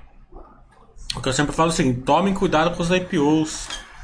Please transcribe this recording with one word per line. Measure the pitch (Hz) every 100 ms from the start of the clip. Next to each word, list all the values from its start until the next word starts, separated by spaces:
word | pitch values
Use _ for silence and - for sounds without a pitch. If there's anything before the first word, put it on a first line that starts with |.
| - - - - - - - - - - - -
o |
que | 131
eu |
sempre | 131 143 151
falo | 165
é |
o | 165
seguinte: | 135 123
tomem | 135 151 196
cuidado | 190 190 151 165 170
com |
os | 170
I | 180
P | 180 165
Os, | 143 156 156 - - - - -